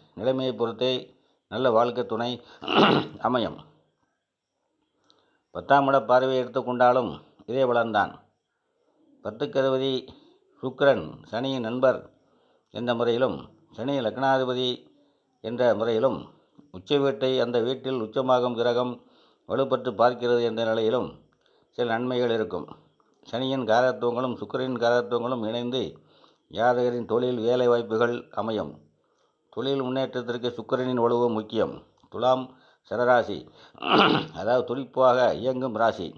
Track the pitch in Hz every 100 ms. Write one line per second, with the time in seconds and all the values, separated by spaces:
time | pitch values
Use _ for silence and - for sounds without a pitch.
0 | _ - 117 131 131 110 113 107 127 127
1 | - _ _ _ _ 110 131 110 120 120
2 | 113 113 120 120 - - - 92 185 135
3 | 147 - 113 123 95 73 - _ _ _
4 | _ _ _ _ _ _ _ _ _ _
5 | _ _ _ _ _ 87 - 139 135 135
6 | 110 127 131 131 120 131 123 123 123 127
7 | 110 73 - _ - 127 127 120 113 104
8 | 95 - _ _ _ _ _ _ _ _
9 | _ _ 107 110 147 135 135 131 135 131
10 | - - _ _ _ _ 131 127 143 113
11 | 76 62 - 113 135 135 113 123 131 120
12 | - _ _ _ _ _ _ 104 120 117
13 | 120 117 127 76 64 _ _ - 123 143
14 | 113 113 135 131 127 127 127 120 - _
15 | _ _ _ _ 110 120 123 101 113 110
16 | 131 87 - _ _ - _ 92 - 147
17 | 139 139 131 131 120 120 117 131 131 131
18 | 107 135 127 123 123 113 120 120 123 120
19 | _ _ _ _ - 117 135 127 123 101
20 | 120 120 120 120 117 110 113 113 110 123
21 | 98 - _ _ _ _ _ - 120 113
22 | 123 127 123 113 107 87 - - _ _
23 | _ _ - 117 131 135 110 113 127 113
24 | 120 117 127 117 101 127 131 120 117 120
25 | 110 120 117 127 110 120 120 131 87 -
26 | _ _ _ _ _ 90 120 123 123 120
27 | 113 113 123 123 113 127 123 120 107 110
28 | 120 120 - - 110 107 76 - _ _
29 | _ _ _ _ _ - 127 139 127 131
30 | 127 127 120 120 120 120 - 127 127 127
31 | 117 120 120 110 107 107 95 113 - _
32 | _ 104 120 127 127 - _ _ _ 110
33 | 123 123 107 92 - - - - - -
34 | 190 - - 80 104 123 120 123 123 -
35 | 127 123 120 85 120 127 127 107 113 98
36 | 82